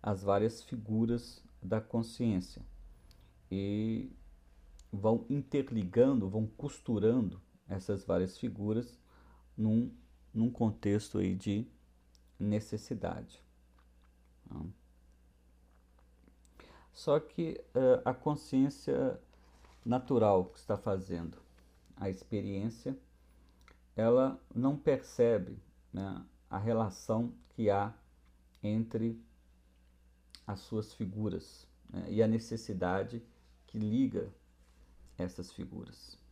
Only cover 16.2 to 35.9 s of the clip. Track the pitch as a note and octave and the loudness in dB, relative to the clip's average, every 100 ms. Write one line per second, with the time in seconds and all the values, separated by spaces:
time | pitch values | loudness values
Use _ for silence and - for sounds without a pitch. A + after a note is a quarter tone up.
16.2 | - _ _ - - - - - - D3+ | -20 _ _ -20 -20 -20 -20 -8 2 2
17.2 | D#3 - E3 - - B2 C3 B2+ - B2+ | 2 -6 -6 -6 -4 2 6 6 4 -2
18.2 | - D3 - C3 C3+ - - C3+ C3+ - | -2 -4 0 2 2 0 -2 0 0 -2
19.2 | - - - - - - - B2 C3 C3 | -12 -20 -20 -20 -20 -12 -2 -2 2 4
20.2 | G#2+ F#2+ F#2 - - G#2 - F#2+ F#2 E2+ | 6 6 4 -8 -6 -4 -2 -4 -4 -8
21.2 | E2+ - - - - _ _ - G2 F#2+ | -8 -12 -20 -20 -20 _ _ -8 -6 -6
22.2 | - G#2+ G2+ G2 G#2+ A2+ C#3 C3+ - _ | -6 -4 -4 -4 -6 -6 -8 -8 -12 _
23.2 | _ - - _ - - _ - A2+ B2 | _ -20 -20 _ -20 -20 _ 0 4 6
24.2 | C3 - - - C3 D3 D#3 C3+ - - | 4 -2 -8 -2 0 2 2 0 -2 2
25.2 | A#2 A2 F#2 A2+ - _ _ - G2 F#2+ | 4 4 0 -10 -18 _ _ -8 -6 -8
26.2 | F#2 _ _ - A2 A2+ A2 F#2 - A2+ | -14 _ _ -4 0 0 0 -4 -2 -2
27.2 | A#2+ - - - G#2+ G2 G#2 A2+ _ _ | -2 -6 -18 0 2 4 0 -6 _ _
28.2 | _ _ _ _ G#2 A2 A2+ A#2 A2+ A2+ | _ _ _ _ 0 0 0 0 -2 -2
29.2 | - _ _ _ _ _ _ _ _ _ | -12 _ _ _ _ _ _ _ _ _
30.2 | _ - - G2 - A2 G#2+ - G2 G2+ | _ -20 -10 -10 -6 -6 -6 -6 -8 -2
31.2 | G#2+ - - - - _ - F#2 F2+ G2+ | -4 -4 -10 -20 -20 _ -14 -10 -4 4
32.2 | A2 A2+ A2 A2+ - F#2+ F2+ F#2+ - A#2 | 4 4 -2 -8 -6 -2 0 0 -2 -6
33.2 | - _ _ _ _ A2 G#2+ A#2 C3+ - | -14 _ _ _ _ -4 0 2 2 0
34.2 | - - _ _ _ _ - - - - | -6 -12 _ _ _ _ -20 -20 -20 -8
35.2 | F#2 - F2+ - - F2 - | -8 -6 -14 -12 -12 -12 -16